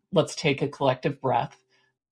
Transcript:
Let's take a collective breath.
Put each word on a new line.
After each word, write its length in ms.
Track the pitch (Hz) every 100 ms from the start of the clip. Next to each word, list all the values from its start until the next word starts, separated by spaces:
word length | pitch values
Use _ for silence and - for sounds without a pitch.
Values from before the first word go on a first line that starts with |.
| _
Let's 240 | 175 143 -
take 260 | 151 139
a 60 | 135
collective 540 | - 139 127 156 -
breath. 340 | 131 120 156 - _ _ _ _ _